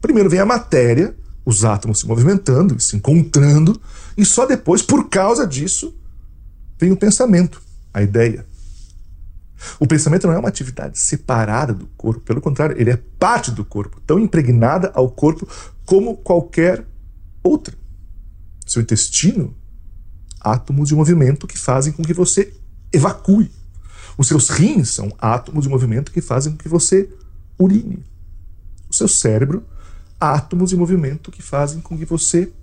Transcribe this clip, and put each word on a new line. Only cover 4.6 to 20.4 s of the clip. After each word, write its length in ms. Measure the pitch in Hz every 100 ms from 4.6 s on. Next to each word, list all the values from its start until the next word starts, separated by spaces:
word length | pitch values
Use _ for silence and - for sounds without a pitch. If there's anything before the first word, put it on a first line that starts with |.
| - 185
por 280 | - 277 -
causa 360 | 190 190 233
disso, 480 | 233 135 170 - - - - - - - - - - -
vem 140 | 175
o 40 | 190
pensamento, 640 | 214 - 247 175 180 - - - -
a 80 | 101
ideia. 460 | 101 107 117 107 - - - - - - - - - - - - - -
O 80 | 143
pensamento 400 | 156 147 175 185
não 60 |
é 40 | 165
uma 100 | 226
atividade 520 | - 127 123 - -
separada 760 | - 139 - 120 107 110 147
do 140 | 98 - -
corpo, 240 | 113 110
pelo 200 | - 120
contrário, 400 | - 135 151 -
ele 100 | 117
é 60 | 123
parte 540 | - - 185 240 -
do 140 | 110
corpo, 360 | 104 104 101 - -
tão 140 | 165
impregnada 720 | 220 170 127 120 117 165 180
ao 160 | - 127
corpo 380 | - 147 160 - - - -
como 320 | - 190 233 214
qualquer 680 | - 175 170 - 170 180 - - - - - -
outra. 340 | 175 302 - - - - - - - - - -
Seu 160 | - -
intestino, 720 | 113 110 - - 165 254 117 - - - - - - - - -